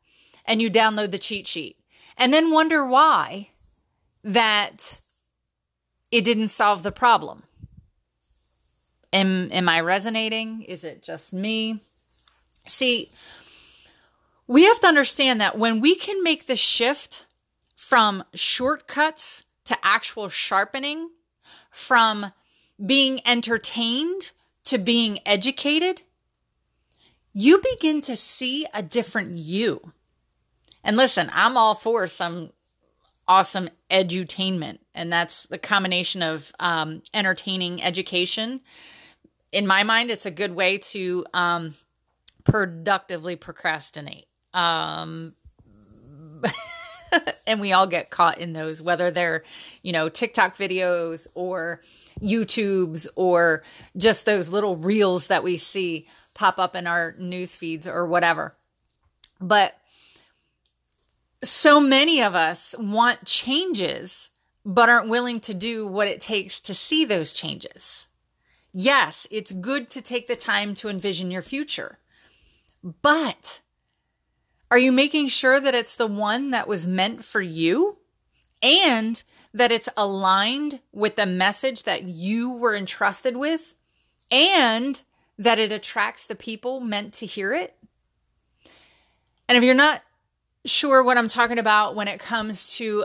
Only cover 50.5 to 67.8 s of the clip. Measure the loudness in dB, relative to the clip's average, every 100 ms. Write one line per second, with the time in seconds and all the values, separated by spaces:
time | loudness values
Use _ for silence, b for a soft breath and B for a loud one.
50.5 | 0 -4 -2 0 -2 -4 -8 -12 -10 -8
51.5 | -6 -8 -10 B B B B -2 0 0
52.5 | -2 0 0 0 -4 -6 0 2 4 4
53.5 | 0 B B B 0 2 2 2 0 0
54.5 | -2 -2 -2 0 2 2 2 0 0 0
55.5 | -4 -4 -4 -4 -6 -12 b b -2 0
56.5 | 0 -2 -4 -4 -4 -4 -8 -10 -8 -8
57.5 | -8 -8 -8 -8 -4 0 2 2 2 -4
58.5 | -12 _ _ _ _ _ _ -20 -8 2
59.5 | 4 4 -2 _ b b b b b b
60.5 | _ _ _ _ _ _ _ _ _ -2
61.5 | 4 8 8 8 6 4 4 2 2 0
62.5 | -2 -6 -6 -2 2 2 2 -2 -2 0
63.5 | -2 0 -2 -2 -4 -8 -10 -12 _ _
64.5 | _ -2 4 6 6 2 -2 -2 -6 -8
65.5 | -6 -6 -4 -4 -2 -2 -4 -6 -6 -4
66.5 | -8 -6 -6 -2 0 0 0 -2 -6 -6
67.5 | -8 -14 -12